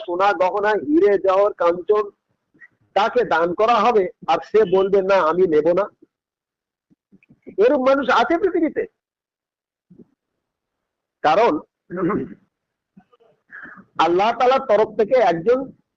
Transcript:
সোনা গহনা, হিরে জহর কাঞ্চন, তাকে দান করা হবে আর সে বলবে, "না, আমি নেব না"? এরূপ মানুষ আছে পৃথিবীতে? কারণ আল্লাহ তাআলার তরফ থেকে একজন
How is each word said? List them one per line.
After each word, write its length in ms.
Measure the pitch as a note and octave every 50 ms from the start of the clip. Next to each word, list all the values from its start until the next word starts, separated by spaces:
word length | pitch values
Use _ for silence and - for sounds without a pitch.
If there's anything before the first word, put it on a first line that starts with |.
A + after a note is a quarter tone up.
| -
সোনা 280 | F3+ F3 F3+ G3 G3+ G3
গহনা, 360 | E3+ F#3 F3+ F3 G#3 G3 G#3+
হিরে 480 | G#3+ F#3+ - D4 D4+ E4+ G4 G3+ G4+
জহর 360 | F4+ F4+ F#4+ F#3 G3 G3+ G#3 G3+
কাঞ্চন, 560 | - E3+ F3 F3 F3+ E3+ - G#3 G#3 G#3 G3+ - _ _ _ _ _ _ _ _ _ - _ _ _ _ _ _
তাকে 300 | F#3+ G#3+ A3+ - G3+ G#3+
দান 300 | - E3+ D#3+ E3+ F3+ E3+
করা 220 | - G#3+ A3+ A#3+
হবে 340 | G#3+ G3+ A#3+ A#3 G#3 F3+ E3 - _ -
আর 100 | D#3 E3 E3 -
সে 340 | - - G#3+ A3 F3 F#3
বলবে, 240 | F#3+ F#3+ G3 F#3+ G3
"না, 140 | F#3+ F#3+ G3
আমি 320 | F#3+ D#3 D#3 E3 F3+ F#3
নেব 200 | F3 D3+ D3+ D3
না"? 160 | E3+ F3 F#3 G#3 G#3 - _ _ _ _ _ _ _ _ _ _ _ _ _ _ _ _ _ _ _ _ _ _ _ _ _ _ _ - _ _
এরূপ 340 | - - - G#3+ B3+ D4 C4
মানুষ 300 | B3+ C4 C#4 C#4+ C4 A3+
আছে 280 | - - A#3+ - E4
পৃথিবীতে? 480 | E4+ G#4+ F4 - E4+ D#4 C#4 - - G2 - _ _ _ _ _ _ _ _ _ _ _ _ _ _ _ _ _ _ _ _ F#3 - - _ _ _ _ _ _ _ _ _ _ _ _ _ _ _ _ _ _ _ _ _ _ _
কারণ 380 | - D3 D#3+ G#3 A#3+ - D3+ - - _ _ _ _ _ F3 F3+ F3+ F3 G#3 - - - - - _ _ _ _ _ _ _ _ _ _ _ - _ _ _ _ _ _ _ _ _ _ - - - - - - - _ _ -
আল্লাহ 320 | D#3 E3+ F3 F#3 G3+ A#3
তাআলার 280 | A#3 A#3 B3 B3 C4 C4
তরফ 380 | B3+ - G#3 G#3 A3 G#3+ G#3+
থেকে 180 | A#3 G#3+ G#3 C4
একজন 560 | B3+ G#3+ F3 E3+ E3 E3 A3+ B3 C4 C#4 - - _ _ _ _